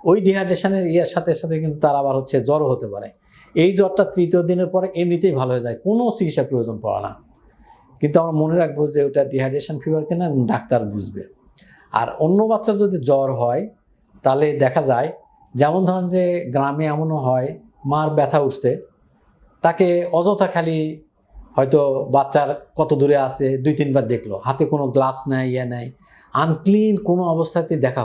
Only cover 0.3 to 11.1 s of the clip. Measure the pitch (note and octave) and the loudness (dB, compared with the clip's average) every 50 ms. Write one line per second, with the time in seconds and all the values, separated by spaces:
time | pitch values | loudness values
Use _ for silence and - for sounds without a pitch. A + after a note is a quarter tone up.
0.3 | F#3+ G3 F#3+ F3+ F3+ - - F#3+ G3 F#3+ F3+ E3 D#3+ F3 E3 - - F3 E3+ F3 | 2 2 0 -2 -2 0 0 0 0 0 0 2 2 2 0 0 -2 -2 -2 -2
1.3 | D#3 - - D#3+ D#3+ D#3 D#3+ D#3 D3 D3+ - D3 C#3+ C#3 C#3 C3+ C3+ C3+ C3+ - | -2 -2 -2 -4 -4 -2 -2 -4 0 2 2 2 2 2 0 0 0 -2 -2 0
2.3 | - C3 A2+ C3+ D3 D3+ D3+ C3 B2+ - A#2+ G#2 G2 G2+ G#2 G#2 - _ _ _ | 0 0 2 2 0 2 2 0 -2 -2 -4 -6 -6 -6 -6 -8 -10 _ _ _
3.3 | _ - - _ - D3 E3 F#3 F#3+ F#3 G3 F#3 F#3+ - G3 - - F#3 F3 D#3+ | _ -20 -20 _ 2 2 4 4 4 4 2 4 2 2 0 2 0 0 2 2
4.3 | F3 F3+ E3+ E3 F3+ F3 F3+ D#3+ - F#3 F#3 F#3 - E3+ F3 F3 F3 E3+ F#3 F#3 | 2 2 2 2 0 0 0 0 0 -2 -2 -2 -2 -2 0 0 0 2 2 0
5.3 | C#3+ C3 C3 B2+ B2+ B2 A#2 A#2+ A2+ - - F#3+ G#3+ A#3 B3 A3+ A3 - F#3+ D#3+ | 2 0 0 0 -2 -2 -2 -4 -6 -4 -2 0 0 2 0 0 0 0 -2 0
6.3 | - D#3 B2+ - C3+ B2 A2+ A2+ A2 G#2+ A2 G#2+ G2 G2 G2 G2 - - - _ | 0 -2 -2 0 -2 -2 -2 -2 -6 -6 -4 -4 -4 -4 -4 -8 -10 -14 -20 _
7.3 | - _ _ _ _ _ _ - - _ _ _ - _ D3+ D3 D3 E3+ E3 E3 | -20 _ _ _ _ _ _ -20 -20 _ _ _ -6 _ -2 2 2 2 2 2
8.3 | D#3 D3+ D#3 D#3 E3 F3+ E3 D3 C#3 C#3+ D3+ D3 D3 D3 C#3+ C#3 C#3 C#3+ C#3 C#3 | 0 0 0 2 2 0 0 0 0 -2 -2 0 0 0 0 2 0 0 0 0
9.3 | C3+ C3 C3 C3 C3 C#3+ C#3 - D#3 C3 - D#3+ D#3 D#3 D3+ - F3 E3+ F3+ E3 | -2 -2 -2 -2 -4 -4 -6 -6 -8 -6 -4 -2 -2 -2 -2 -2 -2 -2 -2 0
10.3 | C#3+ C3 A#2+ G#2+ - A2+ - - C3 A#2 G#2+ G#2 G2+ G#2 F#2+ - | 0 0 0 0 -2 -4 -2 0 0 0 0 -2 -6 -6 -8 -8